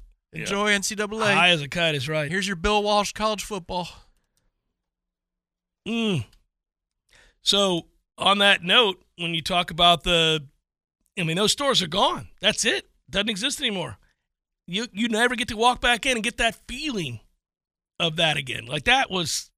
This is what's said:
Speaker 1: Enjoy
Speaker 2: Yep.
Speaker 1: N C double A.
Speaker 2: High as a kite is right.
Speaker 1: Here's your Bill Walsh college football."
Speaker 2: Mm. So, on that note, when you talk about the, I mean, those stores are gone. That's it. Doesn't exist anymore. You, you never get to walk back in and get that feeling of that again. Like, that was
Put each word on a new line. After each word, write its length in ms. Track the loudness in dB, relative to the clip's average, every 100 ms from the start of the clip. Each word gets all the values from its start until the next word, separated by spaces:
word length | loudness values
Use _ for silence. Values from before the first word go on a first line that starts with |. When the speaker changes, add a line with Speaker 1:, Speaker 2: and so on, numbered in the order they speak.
| -18 _ _
Speaker 1:
Enjoy 340 | -10 -4 0 2
Speaker 2:
Yep. 60 | 0
Speaker 1:
N 60 |
C 120 | 0 -4
double 260 | -6 0
A. 100 | 2
Speaker 2:
High 180 | 4 4
as 120 | 4
a 60 | 0
kite 260 | -2 0
is 140 | 0 -2
right. 200 | -4 -2
Speaker 1:
Here's 160 | -4 -4
your 100 | -2
Bill 260 | 0 2
Walsh 300 | 2 2 0
college 320 | -2 -2 -2
football." 440 | -6 -10 -6 -6 -6 -12 _ _ _ _ _ _ _ _ _ _ _ _ _ _ _ _ _ _ -6
Speaker 2:
Mm. 400 | -2 0 0 -4 _ _ _ _ _ _ _ _ _ _ _
So, 440 | 0 2 2 0 -6 _ _ -2
on 200 | 2 4
that 240 | 4 4
note, 400 | 4 4 4 0 _ -10
when 180 | -6
you 80 | -4
talk 280 | -2 -2 -2
about 340 | 4 4 4
the, 400 | 2 2 2 0 -4 _ _ _ _ _ _ -6
I 40 |
mean, 140 | -4 0
those 160 | 0
stores 280 | 2 2 0
are 40 | 0
gone. 400 | 2 2 0 -8 -4
That's 240 | -2 0
it. 260 | 0 -2 -6 _ _
Doesn't 220 | -4 -4
exist 300 | -4 -4 -4
anymore. 380 | -4 -4 -6 -10 _ _ _ _ _ _ -10
You, 200 | -8 -6
you 160 | -4 -2
never 260 | 2 0
get 140 | 0 -6
to 80 | 2
walk 240 | 2 4
back 260 | 2 0 0
in 100 | -2
and 60 |
get 140 | -2 -2
that 180 | -2 -2 -10
feeling 520 | -8 -6 -4 -6 -10 -16 _ _ _ _ _ _ -6
of 180 | -4 0
that 200 | 0 0
again. 300 | -4 -8 -8
Like, 180 | -6
that 260 | 0 2 2
was 400 | -2 -4 -6 -8